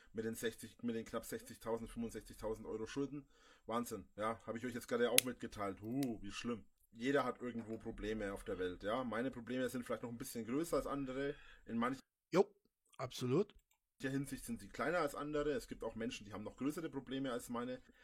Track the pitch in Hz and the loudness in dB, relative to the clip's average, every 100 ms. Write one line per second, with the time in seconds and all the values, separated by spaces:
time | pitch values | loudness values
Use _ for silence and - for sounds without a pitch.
0 | - 110 110 113 113 - 110 - 120 113 | -10 -4 -2 0 -2 -2 -10 -4 -2 -2
1 | 110 113 - 117 - 113 117 117 113 117 | -2 -4 -2 -6 -6 -6 -2 -2 -2 -4
2 | 113 110 - - 110 110 107 110 110 139 | -4 -4 -10 -4 -2 -2 -4 -4 -2 -2
3 | 135 143 139 - - - - 117 117 104 | -2 -4 -10 -20 -20 -12 -2 0 0 -4
4 | - - 110 113 - 113 123 117 - 120 | -6 0 2 2 -2 -2 -2 -2 2 4
5 | 120 127 127 117 117 107 101 92 107 135 | 6 8 6 4 -4 -2 -2 -2 -2 2
6 | 131 98 98 - 117 110 - _ _ 113 | 2 0 -4 -4 -2 -4 -6 _ _ -4
7 | 131 139 123 - 123 117 107 113 113 98 | 4 6 4 0 -4 -4 -4 -4 -4 -4
8 | 104 110 98 98 - 90 92 87 98 127 | -2 0 -2 -2 -2 0 0 0 0 0
9 | 226 - 135 120 233 254 247 - - 113 | 2 0 0 -2 -2 0 0 0 -2 -2
10 | 120 117 135 117 110 139 170 143 - 139 | -4 -6 -6 -4 0 0 2 2 2 0
11 | 131 131 143 - - - - 117 120 135 | -2 0 -2 -2 -10 -16 -4 2 2 0
12 | - _ _ 170 - - _ _ _ - | -8 _ _ 4 4 0 _ _ _ -6
13 | 127 - 123 156 208 - _ _ _ - | -6 0 4 4 4 -4 _ _ _ -6
14 | 135 139 139 127 - 113 98 - 131 175 | -2 0 -2 -4 -6 -6 -6 -2 2 4
15 | 147 - 147 147 147 131 - 127 113 110 | 2 0 0 2 2 2 -2 -4 -4 -2
16 | 120 - 101 101 104 - 135 165 160 135 | -2 -2 -6 -6 -6 -2 0 0 -2 -4
17 | 120 135 135 120 - 120 123 131 - - | -4 -2 0 0 -2 -2 -2 -4 -8 -20